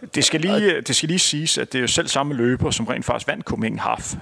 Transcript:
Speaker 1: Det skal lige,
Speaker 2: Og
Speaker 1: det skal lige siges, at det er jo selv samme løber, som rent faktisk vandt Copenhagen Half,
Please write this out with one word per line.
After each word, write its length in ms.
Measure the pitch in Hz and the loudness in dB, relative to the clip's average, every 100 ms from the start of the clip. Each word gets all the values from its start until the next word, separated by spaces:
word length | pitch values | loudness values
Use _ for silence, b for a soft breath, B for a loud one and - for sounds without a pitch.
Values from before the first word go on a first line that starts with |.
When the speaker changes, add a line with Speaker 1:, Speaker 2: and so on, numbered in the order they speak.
| - | -6
Speaker 1:
Det 100 | 143 | 0
skal 160 | 139 160 | 2 2
lige, 360 | 175 208 208 151 | 2 4 4 2
Speaker 2:
Og 120 | 123 | 0
Speaker 1:
det 80 | 127 | -2
skal 120 | 156 | 0
lige 100 | 180 | 2
siges, 400 | - 151 160 - | 2 0 0 -2
at 140 | 120 | 0
det 60 | 131 | 0
er 40 | |
jo 40 | 120 | 0
selv 220 | - 170 | 0 2
samme 260 | 139 139 | 0 0
løber, 360 | 135 120 127 147 | 2 2 2 0
som 160 | - 113 | -2 -2
rent 180 | 123 | -4
faktisk 240 | - 120 - | -2 -2 -2
vandt 160 | 147 | -4
Copenhagen 340 | - 110 110 107 | -4 -4 -2 -2
Half, 360 | - 117 - - | -2 -2 -4 -10